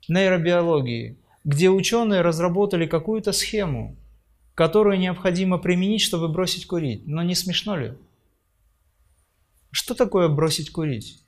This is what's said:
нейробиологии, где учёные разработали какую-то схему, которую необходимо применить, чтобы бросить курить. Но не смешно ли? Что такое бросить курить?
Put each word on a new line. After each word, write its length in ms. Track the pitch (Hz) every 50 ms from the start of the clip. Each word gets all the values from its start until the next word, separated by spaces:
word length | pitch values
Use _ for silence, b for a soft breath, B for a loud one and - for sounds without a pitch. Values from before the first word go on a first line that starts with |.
| - -
нейробиологии, 1120 | 160 185 196 190 180 175 160 175 175 175 170 170 165 147 131 120 120 117 117 113 127 b b b b b -
где 240 | 151 143 143 175 185
учёные 540 | 190 196 185 - 233 233 233 220 202 185 170
разработали 640 | 175 160 160 170 180 170 190 208 202 196 170 165
какую-то 460 | 151 - 160 160 - 220 220 - 202 190
схему, 640 | - - - - 214 202 165 135 117 110 - - - - - - _ _ _ _ _ _ _ _
которую 440 | - 165 160 165 214 214 208 202 185
необходимо 600 | 185 185 180 180 - 190 180 180 190 190 185 170
применить, 420 | - 175 180 175 185 202 214 214
чтобы 280 | - - - 170 165 165
бросить 380 | 156 175 185 175 - - -
курить. 400 | - 185 170 160 135 113 - -
Но 160 | - 147 160 170
не 120 | 175 180
смешно 420 | 175 - 185 170 - - 208 202
ли? 160 | 170 120 110 127 - - _ _ _ _ _ _ _ _ _ _ _ _ _ _ _ _ _ _ _ _ _ _ _ _ _ _ _ _ _ _ _ _ _
Что 240 | - - - - 247
такое 340 | - 254 196 - 190 180 165
бросить 420 | 147 143 156 160 156 - 151 -
курить? 500 | - 170 160 151 131 110 104 - - - _